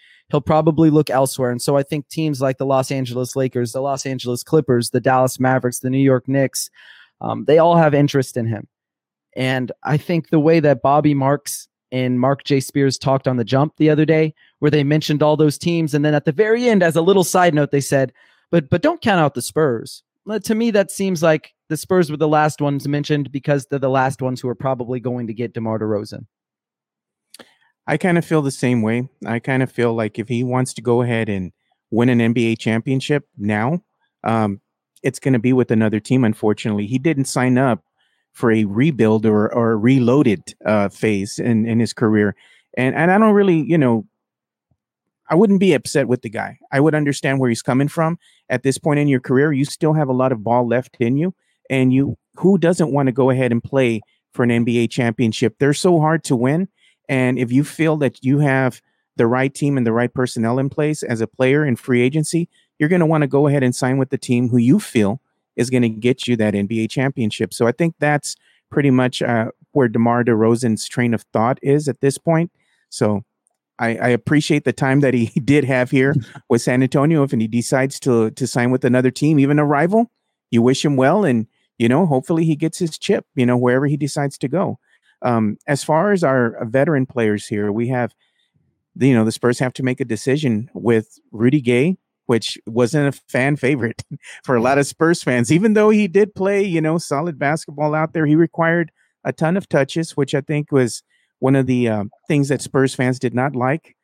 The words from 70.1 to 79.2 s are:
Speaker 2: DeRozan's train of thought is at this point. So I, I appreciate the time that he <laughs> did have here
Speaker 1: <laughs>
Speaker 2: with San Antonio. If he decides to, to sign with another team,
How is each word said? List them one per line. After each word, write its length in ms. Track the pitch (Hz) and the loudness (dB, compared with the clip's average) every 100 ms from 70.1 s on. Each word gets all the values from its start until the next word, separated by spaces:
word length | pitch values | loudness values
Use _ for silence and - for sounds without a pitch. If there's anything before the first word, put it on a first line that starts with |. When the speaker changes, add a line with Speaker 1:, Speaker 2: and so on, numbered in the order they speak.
| 120 120 | 2 0
Speaker 2:
DeRozan's 640 | 110 110 120 123 107 - | 2 2 2 0 -4 -4
train 240 | - 120 | -4 -2
of 80 | 113 - | -4 -4
thought 260 | 113 113 139 | -2 -2 -2
is 260 | 143 147 147 | 0 0 -2
at 140 | 120 | -2
this 160 | 139 - | -4 -2
point. 340 | - 160 170 _ _ _ _ | -2 -2 -2 _ _ _ _
So 340 | - 107 101 - _ _ _ _ - | -4 -2 -2 -6 _ _ _ _ -6
I, 160 | 117 113 | -4 -2
I 100 | 123 | 0
appreciate 540 | 120 - 151 - 147 | 0 0 0 2 0
the 100 | 135 | -2
time 260 | - 139 135 | -2 0 2
that 120 | 139 | 2
he 140 | 123 117 | 2 0
<laughs> 120 | - | -2
did 240 | 110 147 135 | 2 2 2
have 260 | 131 127 | 0 0
here 240 | 135 135 147 - | 2 2 0 -4
Speaker 1:
<laughs> 180 | - - | -12 -2
Speaker 2:
with 120 | 117 | -2
San 220 | - 127 | 0 0
Antonio. 400 | 131 151 147 160 | 2 2 2 2
If 80 | 135 | 0
he 160 | 120 110 | 0 -2
decides 520 | 120 - 135 135 - | -2 0 0 0 -2
to, 300 | 139 117 110 | 0 2 0
to 160 | - 123 | -2 -4
sign 240 | 135 120 | -2 0
with 140 | 127 131 | 0 2
another 260 | 127 131 | 2 0
team, 280 | - | 0